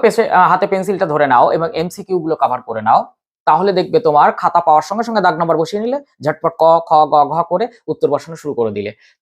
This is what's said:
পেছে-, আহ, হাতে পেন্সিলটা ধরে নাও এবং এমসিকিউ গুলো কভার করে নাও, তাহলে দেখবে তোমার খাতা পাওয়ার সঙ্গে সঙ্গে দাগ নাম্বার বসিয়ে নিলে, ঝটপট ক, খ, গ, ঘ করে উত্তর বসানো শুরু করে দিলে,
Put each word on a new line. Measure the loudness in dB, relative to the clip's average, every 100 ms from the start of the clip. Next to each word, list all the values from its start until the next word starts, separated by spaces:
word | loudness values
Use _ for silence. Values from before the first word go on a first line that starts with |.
পেছে-, | 2 0 0
আহ, | 2 4
হাতে | 2 0
পেন্সিলটা | -2 -2 -2 -2
ধরে | 0 2
নাও | 4 4
এবং | 2 -4
এমসিকিউ | -4 -6 -8 -6 -4
গুলো | -2 -2
কভার | -2 -4
করে | -8 -6
নাও, | 0 0 0 _ _ _ 0
তাহলে | 0 2
দেখবে | 0 0 0
তোমার | 2 2 2
খাতা | 0 0 0
পাওয়ার | 2 2
সঙ্গে | 2 -6
সঙ্গে | -4 0
দাগ | 0 0
নাম্বার | 0 0
বসিয়ে | -2 -4
নিলে, | -6 -6 -10 -8
ঝটপট | -6 -4 -4 0
ক, | 2 2 2
খ, |
গ, | 2 4 2 2
ঘ | -2
করে | -2 -2 -4 _ -10
উত্তর | -4 -2
বসানো | -2 -6 -14
শুরু | -10
করে | -4 -4
দিলে, | -4 -10 -12 _ _